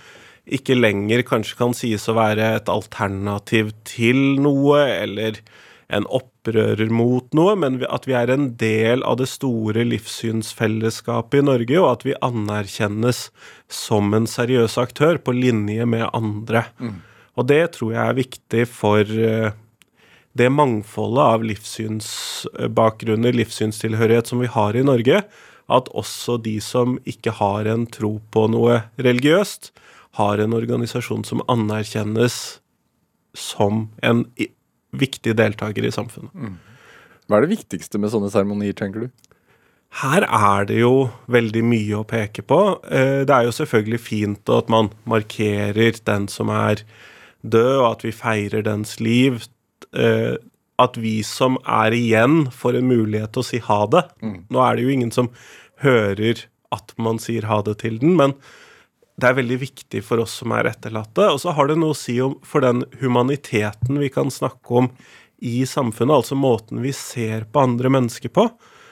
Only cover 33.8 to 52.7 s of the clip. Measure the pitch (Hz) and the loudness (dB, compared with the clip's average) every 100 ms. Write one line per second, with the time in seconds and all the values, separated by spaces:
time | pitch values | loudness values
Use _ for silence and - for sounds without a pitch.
33.8 | 110 - 123 117 117 - - _ _ _ | -6 -4 0 0 0 -6 -10 _ _ _
34.8 | _ 131 139 - 120 110 110 104 110 107 | _ -4 -4 -2 -2 2 2 0 -6 -4
35.8 | 113 113 110 - - 190 113 90 _ 113 | -4 -4 -8 -12 -18 -14 -14 -14 _ -20
36.8 | - - _ _ - 104 147 220 - 92 | -20 -20 _ _ 0 2 2 0 -6 -12
37.8 | - 104 107 110 101 101 101 104 104 95 | -8 -4 -2 -2 0 0 0 -2 -4 -4
38.8 | 101 107 123 - _ _ _ _ _ _ | -8 -8 -10 -12 _ _ _ _ _ _
39.8 | _ - 135 160 - 113 101 101 101 110 | _ -8 0 2 2 4 4 4 2 2
40.8 | 120 131 131 - - 120 113 110 117 117 | 4 4 2 -4 0 2 2 2 2 2
41.8 | 104 104 107 113 104 - - 147 202 185 | 0 -4 -4 -4 -4 -6 2 4 4 0
42.8 | - 139 131 139 135 135 120 113 151 117 | -2 0 2 2 4 4 4 0 0 0
43.8 | 107 117 - 107 104 101 - 120 113 113 | 0 -4 -4 -4 -2 -4 0 0 4 2
44.8 | 107 - - 113 107 - 104 104 104 104 | 2 -2 -2 -2 -2 -2 -2 0 -2 2
45.8 | 113 110 - 104 101 - 110 107 107 107 | 2 2 -2 -2 -2 -4 -4 0 0 -2
46.8 | - - - - - _ 113 113 123 135 | -4 -20 -20 -20 -20 _ 0 2 4 4
47.8 | 120 110 117 107 120 107 101 110 107 107 | 2 0 -6 -6 -2 -2 -2 -2 -2 -4
48.8 | 104 - 113 120 135 120 - _ _ _ | -6 -4 0 4 2 0 -8 _ _ _
49.8 | - - 117 110 117 120 - _ _ - | -10 0 2 2 0 -6 -10 _ _ 0
50.8 | 123 117 113 214 104 - 131 127 - 113 | 0 0 -4 -2 -4 0 0 0 -2 0
51.8 | 110 120 117 110 120 160 139 - 123 | 2 2 2 4 6 4 2 -2 -2